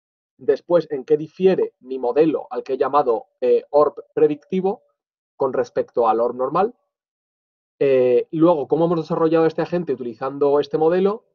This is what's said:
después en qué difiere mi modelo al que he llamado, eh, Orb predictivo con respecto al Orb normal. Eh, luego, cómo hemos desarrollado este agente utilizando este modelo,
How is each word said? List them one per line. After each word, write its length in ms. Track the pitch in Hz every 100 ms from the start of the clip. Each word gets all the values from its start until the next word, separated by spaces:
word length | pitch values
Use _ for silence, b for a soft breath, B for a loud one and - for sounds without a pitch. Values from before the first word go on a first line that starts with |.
| _ _ _ _
después 500 | 131 135 - 170 160
en 140 | 143
qué 120 | 143 151
difiere 580 | 156 - 185 156 113 _
mi 180 | 127 131
modelo 480 | 120 127 160 131 -
al 120 | 123
que 120 | 120
he 40 | 131
llamado, 480 | 135 143 131 110 - -
eh, 240 | 123 120 -
Orb 340 | 143 143 - -
predictivo 680 | - 151 147 - 190 185 226 _ _ _ _ _
con 180 | - 135
respecto 540 | 123 120 - 120 - 113
al 140 | 113
Orb 160 | 120 123
normal. 400 | 131 160 214 - _ _ _ _ _ _ _ _ _ -
Eh, 480 | 143 131 123 120 117
luego, 380 | 160 170 165 131
cómo 160 | 151
hemos 160 | 170 170
desarrollado 460 | 156 165 160 165 160
este 160 | 160
agente 320 | 160 175 170
utilizando 680 | 127 120 113 135 143 143 143
este 180 | 143 160
modelo, 460 | 160 180 196 220 _